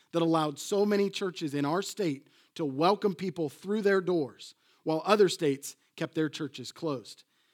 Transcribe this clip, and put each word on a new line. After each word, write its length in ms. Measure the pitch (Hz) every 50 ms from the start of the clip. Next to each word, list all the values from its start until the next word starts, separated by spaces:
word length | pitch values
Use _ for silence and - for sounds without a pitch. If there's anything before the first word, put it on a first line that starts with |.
| _ _ -
that 80 | 165
allowed 380 | 165 165 165 160 156 151 143 -
so 260 | - - 208 196 208
many 240 | 208 208 196 202 196
churches 440 | 196 - 202 185 170 - 170 147 139
in 120 | 143 143
our 160 | 143 160 185
state 460 | 196 - - - 202 165 139 135 - _ _ _ _ _ _
to 80 | - 165
welcome 500 | 143 131 135 160 180 208 202 - 202 175
people 360 | - 185 190 156 - 165 139
through 320 | - - - 185 208 220
their 180 | 196 202 196 190
doors, 560 | 180 170 180 170 139 117 104 - - - - _ _ _ _ _ _
while 180 | 160 156 160 156
other 220 | 185 208 208 202
states 480 | 175 - - 170 147 139 131 - - - _ _ _ _
kept 180 | - 165 147 -
their 140 | 160 160 151
churches 420 | - - 160 135 - - 123 -
closed. 520 | - - 170 160 143 123 101 - - - _ _ _ _ _ _